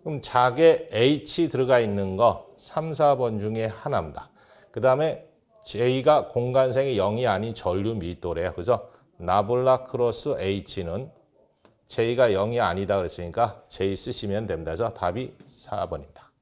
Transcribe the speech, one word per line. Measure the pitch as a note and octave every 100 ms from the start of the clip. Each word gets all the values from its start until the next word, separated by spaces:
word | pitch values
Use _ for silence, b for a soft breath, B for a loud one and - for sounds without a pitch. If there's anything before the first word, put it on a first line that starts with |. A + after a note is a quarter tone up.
그럼 | - D3
작의 | - B2+ B2+ B2 E3 D#3 -
H | G#2+ B2 D3 - - E3
들어가 | B2+ B2+ B2+
있는 | A2+ G2+ G2 F#2+
거 | A#2 F#2 - -
삼, | - - D#3+
사 | D3+ D3+ C3+
번 | B2 A2
중에 | G#2 A2+ A2
하나입니다. | G#2+ - B2+ D#2+ D2 - _ b b b
그 | -
다음에 | B2 C3 D#3 - - _ _ _
J가 | - G#2 B2 C3 C3 D3+ -
공간생이 | B2 A#2+ B2+ C3 A#2+ C#3 A#2
영이 | F#2+ A2 B2
아닌 | F#2+ A2+
전류 | A2+ F#2 F#2 G2+
밀도래요. | A2+ E2+ F2 F2+ E2+ F2+
그래서 | E2 F2 A#2+ - B B _
나블라 | F2 F#2+ G#2 B2 C3 C3
크로스 | - A#2 A#2+ A2 - C3+
H는 | F#2+ G2+ - - E2+ F2+ C#3 _ _ _ _ _ _ _ _
J가 | - A#2 A#2+ B2
영이 | F#2+ G#2 A#2+
아니다 | G#2 F2 F#2+ G2
그랬으니까 | F2 - F2 E2 A#2 G2+ _
J | - G2
쓰시면 | G2 - A#2+ G#2 G2+ G#2+
됩니다. | E2 D#2+
그래서 | E2 A2+
답이 | - F2+ F#2+ B2+ - -
사 | - - G#2 F#2
번입니다. | D#2 C#2+ - _ _